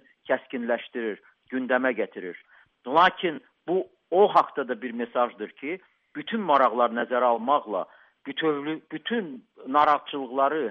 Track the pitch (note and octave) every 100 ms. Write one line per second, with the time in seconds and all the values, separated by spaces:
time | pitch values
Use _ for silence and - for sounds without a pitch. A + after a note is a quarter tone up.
0 | - _ - B2+ - B2+ A#2 A#2 - B2+
1 | A2+ F#2+ _ _ _ B2+ B2+ B2+ C3 A2
2 | G2 - F2+ E2+ - - _ _ A#2+ D3
3 | F#3 - F3+ D3+ - _ - F3+ F#3 _
4 | - F3 G3+ E3+ - - A#2+ A#2 B2 A#2
5 | A#2+ C3 A#2+ G2 G#2 - C3+ F3+ _ _
6 | _ D3 C#3+ A3 F#3+ C#3 B2+ A#2 A#2+ A#2
7 | A#2 B2 B2 A#2 A#2 C#3+ A2 F#2+ F2 -
8 | _ _ - C#3 D#3+ D3 C#3+ D#3 - D#3
9 | - A#3 F3 B2 - - B2+ C#3+ D3+ C#3+
10 | - C#3+ C3 C3 C#3 D#3 A#2+